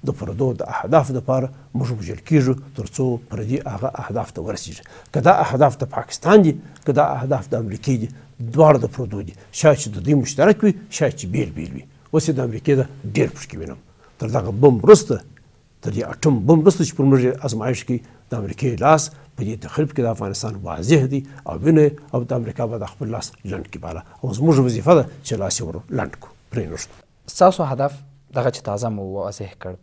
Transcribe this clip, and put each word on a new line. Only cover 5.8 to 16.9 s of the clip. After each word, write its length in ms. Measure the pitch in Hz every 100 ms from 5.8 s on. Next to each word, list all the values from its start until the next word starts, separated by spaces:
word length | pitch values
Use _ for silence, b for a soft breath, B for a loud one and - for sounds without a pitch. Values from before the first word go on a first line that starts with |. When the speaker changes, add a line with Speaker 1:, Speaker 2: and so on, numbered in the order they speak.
Speaker 1:
د 20 | 135 -
پاکستان 460 | - - 165 208 170
دي، 80 | - B B -
که 60 | 135
دا 60 | 151 135
اهداف 320 | 131 135 95
د 60 | 117
امریکې 320 | 110 95 - 127
دي، 80 | 110 B B B 117 123
دواړه 220 | 156 139
د 40 | 110 -
پردو 260 | 117 101 87
دي. 60 | - b
شاید 260 | - 156 139
چې 100 | - 101
د 20 | 90
دوی 100 | 147
مشترک 400 | 127 - 170 208
وي، 100 | 214 - -
شاید 240 | - 143 -
چې 60 | 95
بېل 160 | 120 107 78
بېل 140 | 78 67
وي. 80 | - b b
اوس 180 | 160 -
یې 40 | 139
د 40 | 123
امریکې 260 | 110 - 135
ده، 60 | 131 - 110 107
ډېر 120 | 120 -
پشکې 200 | - 117
وینم. 220 | - 65 _ b b _
تر 80 | 113 127
دغه 160 | 107
بم 240 | 104 143 120
وروسته، 320 | 170 208 - 110 - - _ _ _ _
تر 100 | -
دې 120 | 101 -
اټم 240 | - 156 127 101
بم 120 | 160
وروسته 240 | 165 -
چې 100 | 160